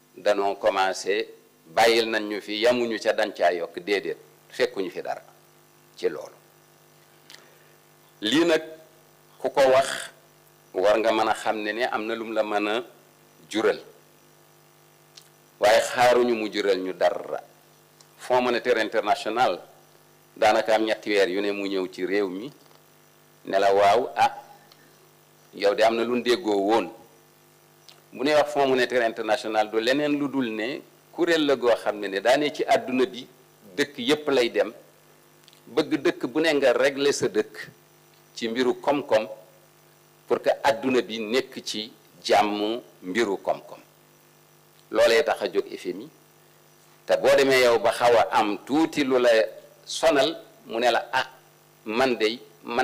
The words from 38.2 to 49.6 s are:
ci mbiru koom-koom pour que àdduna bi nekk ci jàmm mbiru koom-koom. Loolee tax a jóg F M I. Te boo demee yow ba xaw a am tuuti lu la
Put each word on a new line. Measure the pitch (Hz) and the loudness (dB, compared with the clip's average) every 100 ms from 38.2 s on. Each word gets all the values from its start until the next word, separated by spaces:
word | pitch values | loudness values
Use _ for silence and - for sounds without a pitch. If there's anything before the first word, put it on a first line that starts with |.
| _ - | _ -10
ci | 117 | -6
mbiru | 117 123 120 | -2 0 0
koom-koom | - 147 - 107 110 - - _ _ _ _ _ _ _ - | 0 -2 0 -2 -2 -12 -20 _ _ _ _ _ _ _ -6
pour | 117 | -4
que | 139 - | -2 -2
àdduna | 143 123 131 127 | 0 -2 0 0
bi | 95 110 | -2 -6
nekk | 107 123 131 - | -4 -4 -4 -10
ci | - 110 110 - _ - | -12 -10 -10 -14 _ -10
jàmm | - - 104 104 104 120 - - | 0 2 2 0 -2 -4 -10 -16
mbiru | 90 92 117 92 | -8 -2 -2 -2
koom-koom. | - 76 - - - _ _ _ _ _ _ _ _ _ - | -4 -6 -8 -20 -20 _ _ _ _ _ _ _ _ _ -6
Loolee | 110 117 113 | 2 4 4
tax | 104 98 | 2 -2
a | 101 | -4
jóg | 95 - - | -4 -4 -6
F | 92 | -10
M | 90 | -10
I. | 143 _ _ _ _ _ _ _ _ _ - | -12 _ _ _ _ _ _ _ _ _ -2
Te | 92 | 2
boo | 123 139 | 4 4
demee | 135 131 | 6 4
yow | 123 117 | 4 4
ba | 110 | 2
xaw | - 120 117 | 2 4 4
a | 98 | 4
am | 127 104 101 - | 2 0 -4 -2
tuuti | 139 160 160 | 0 0 0
lu | 135 127 | 0 4
la | 123 113 85 - | 6 4 2 -4